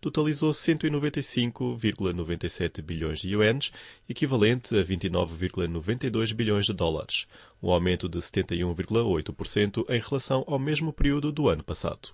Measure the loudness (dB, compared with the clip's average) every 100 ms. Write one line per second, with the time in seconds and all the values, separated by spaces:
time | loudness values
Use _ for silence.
0 | -2 0 0 2 0 0 0 2 2 0
1 | 0 -2 -4 0 0 0 -4 0 0 2
2 | -2 -2 -2 -2 -4 -2 -4 -4 -8 -4
3 | -4 -4 -2 4 4 4 -2 -8 -20 -20
4 | _ -2 0 4 6 4 2 2 2 0
5 | 0 0 0 0 -4 -2 -2 -2 -2 -2
6 | 0 0 -2 0 2 2 2 2 0 0
7 | -4 -6 -6 -16 -20 _ 2 4 4 0
8 | -2 -4 -4 -2 -2 0 -2 -2 0 0
9 | 2 0 -2 -8 -4 0 0 0 -2 -2
10 | -2 -6 0 -2 0 -2 0 -2 -2 2
11 | 2 2 -2 0 2 2 -2 -6 -4 -6
12 | -14